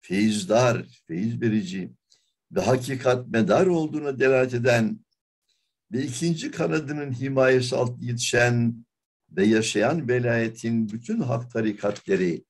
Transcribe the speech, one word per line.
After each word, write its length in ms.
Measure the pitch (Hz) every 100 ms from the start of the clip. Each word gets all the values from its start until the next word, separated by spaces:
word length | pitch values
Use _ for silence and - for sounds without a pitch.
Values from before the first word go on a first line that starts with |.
feyizler, 1000 | - 95 107 104 90 110 127 113 - _ -
feyiz 340 | 82 110 117
verici 520 | 117 107 90 95 90 - _ _ _ _ _
ve 80 | -
hakikat 680 | - 127 127 127 131 127 127
medar 380 | 113 95 117 185
olduğuna 520 | 170 156 151 143 131
delalet 360 | 131 131 127
eden 460 | 123 123 120 110 - _ _ _ _ _ _ _ _ _
ve 100 | 113
ikinci 480 | 143 120 170 160 262
kanadının 640 | - 170 156 139 147 143
himayesi 640 | 120 135 135 131 131 123 127
altında 300 | 123 120 120
yetişen 800 | 120 - 120 120 120 117 117 - _ _ _ _
ve 160 | 87 104
yaşayan 600 | 110 110 104 113 160 123
velayetin 800 | 123 120 117 113 113 117 117 107
bütün 320 | 113 - 226
hak 300 | 127 120 -
tarikatleri 960 | 113 110 101 101 - - 95 92 78